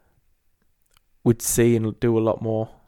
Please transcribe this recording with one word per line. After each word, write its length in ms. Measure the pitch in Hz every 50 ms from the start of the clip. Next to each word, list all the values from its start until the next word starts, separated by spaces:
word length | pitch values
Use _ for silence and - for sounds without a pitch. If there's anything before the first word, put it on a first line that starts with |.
| _ _ _ _ _ _ _ _ _ _ _ _ _ _ _ _ _ _ _ _ _ _ _ _ -
We'd 200 | 123 117 - -
see 340 | - - - 117 120 120
and 220 | 113 110 110 101 -
do 180 | - 120 113 110
a 20 |
lot 200 | 113 110 - - -
more. 280 | 113 110 110 110 - - _ _